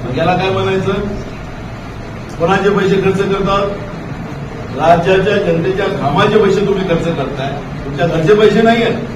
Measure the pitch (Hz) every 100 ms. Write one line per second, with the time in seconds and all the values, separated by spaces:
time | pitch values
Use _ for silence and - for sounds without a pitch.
0 | - 156 165 180 190 190 190 190 196 196
1 | 202 - - - - - - - - -
2 | - - - - 165 196 196 196 190 196
3 | 190 190 196 196 190 196 151 - - -
4 | - - - - - - - 131 147 170
5 | 180 190 190 196 175 165 175 196 196 -
6 | - 190 208 220 196 196 - 190 175 160
7 | 165 139 131 - 135 - - - - 143
8 | 170 160 160 214 220 220 226 226 147 127
9 | -